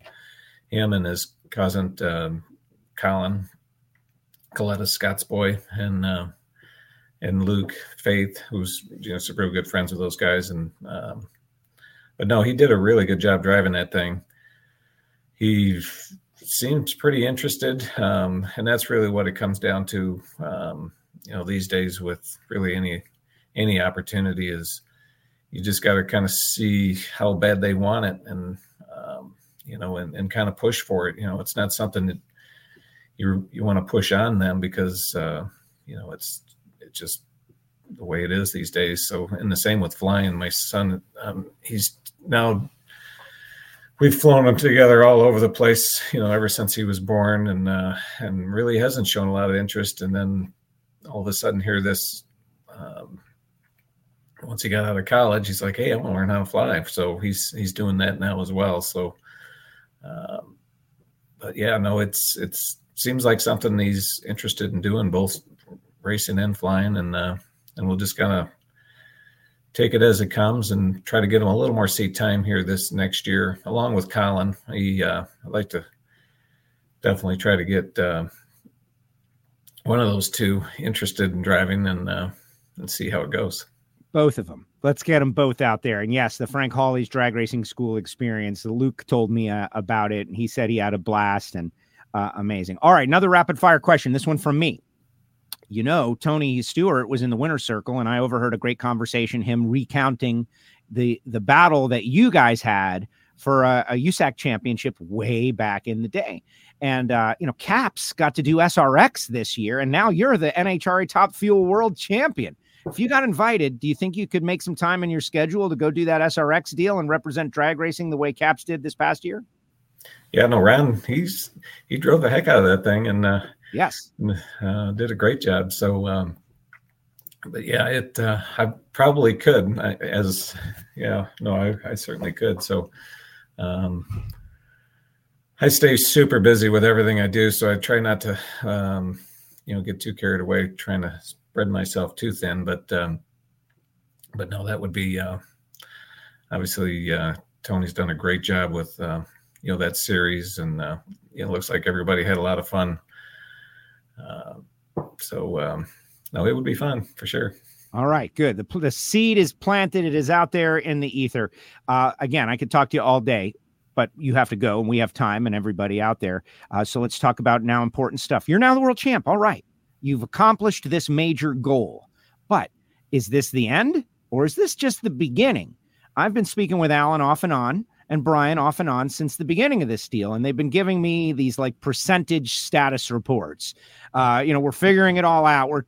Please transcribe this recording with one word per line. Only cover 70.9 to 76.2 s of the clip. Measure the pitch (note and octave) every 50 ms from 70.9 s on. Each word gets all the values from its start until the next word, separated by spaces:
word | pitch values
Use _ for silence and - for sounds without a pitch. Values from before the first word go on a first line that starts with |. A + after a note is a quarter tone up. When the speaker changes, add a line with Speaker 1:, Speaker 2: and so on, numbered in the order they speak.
| F#2+ - -
Speaker 1:
try | - - A2+
to | G2+
get | G2+ G#2+ A2
him | G#2 G2
a | G2
little | A2+ C3 C3 A#2
more | A2 G#2 F#2+
seat | - - G#2+ F#2 -
time | - A2 G#2+ G2+ G2+ G2
here | G#2 G2+ F#2+ F2+
this | F#2+ G2 F#2+ - - -
next | G2 F#2+ F#2 - - -
year, | G#2 F#2+ F#2+ G2 F#2 F#2+ - -
along | - A2 A#2 A#2+ B2 A#2
with | F#2+ F2+ -
Colin. | - A2 G#2 G2+ G2 F#2+ F#2+ G2 F#2+ - _ -
He, | - G#2 G2 G2 F#2+ F#2+ F2
uh, | F2 E2+ F2 F2+ - _ _ -
I'd | -
like | - G#2+ G2+ -
to | - E2+ - - _ _ _ _ _ _